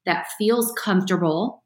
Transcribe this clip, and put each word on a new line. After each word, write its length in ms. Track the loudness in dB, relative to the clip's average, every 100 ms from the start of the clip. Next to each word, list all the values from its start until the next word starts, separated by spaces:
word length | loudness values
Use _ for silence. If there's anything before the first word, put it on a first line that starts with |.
| -4
that 220 | -4 -4 -2
feels 340 | 2 2 0 -4
comfortable 840 | 0 2 2 0 2 0 -2 -6